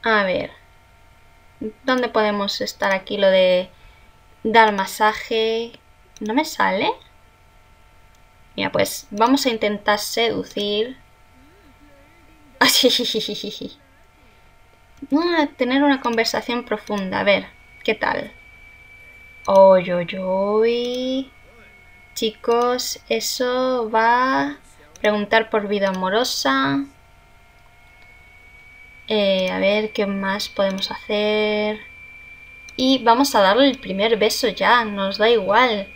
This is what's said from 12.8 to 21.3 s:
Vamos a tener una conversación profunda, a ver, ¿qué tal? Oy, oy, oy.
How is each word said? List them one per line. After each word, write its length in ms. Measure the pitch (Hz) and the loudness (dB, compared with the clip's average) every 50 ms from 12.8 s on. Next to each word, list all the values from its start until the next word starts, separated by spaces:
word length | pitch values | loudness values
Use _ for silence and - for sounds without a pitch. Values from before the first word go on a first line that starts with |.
| - 254 - - 247 - - 220 214 - 208 - - 202 208 - - - - _ _ _ - _ - _ _ _ - - _ _ _ - _ - - _ _ _ _ _ - - - - | 2 2 2 0 -4 -2 -4 -4 -6 -6 -10 -10 -10 -12 -12 -12 -14 -14 -16 _ _ _ -20 _ -20 _ _ _ -20 -20 _ _ _ -20 _ -20 -20 _ _ _ _ _ -20 -20 -8 -2
Vamos 280 | 269 302 339 349 339 330 | 0 0 2 2 2 2
a 80 | 294 285 | 0 0
tener 360 | - - 254 240 254 277 285 | 0 -4 -2 0 2 2 4
una 160 | 294 277 262 | 4 2 2
conversación 640 | - 247 226 226 226 226 - 220 220 - 240 240 240 | 0 -2 0 0 0 0 -2 -4 -4 -4 -6 -6 -4
profunda, 560 | - 214 214 - - 208 202 190 185 196 196 | -6 -6 -8 -6 -6 -6 -6 -6 -4 -4 -2
a 40 | 196 | 0
ver, 240 | 202 196 190 196 - - - - - - - - | 2 0 0 0 -8 -18 -20 -20 -20 -20 -10 -4
¿qué 100 | - 175 | -4 -4
tal? 360 | - - - - - - - - - - - - - - - - - - - - - - - - - - - - - - | -2 -2 -2 -2 -4 -6 -10 -14 -20 -20 -20 -20 -20 -20 -20 -20 -20 -20 -20 -20 -20 -20 -20 -20 -20 -20 -20 -20 -14 -4
Oy, 460 | - 196 190 190 190 190 185 175 185 | 4 6 8 8 8 8 6 4 0
oy, 160 | 180 175 175 170 - 190 | -4 -4 -4 -6 -8 -8
oy. 1120 | 190 185 185 190 196 202 208 220 226 233 233 240 240 240 247 254 254 254 262 262 269 - | -6 -4 -2 -2 -2 0 2 2 2 2 2 0 -2 -4 -6 -6 -4 -4 -4 -4 -6 -8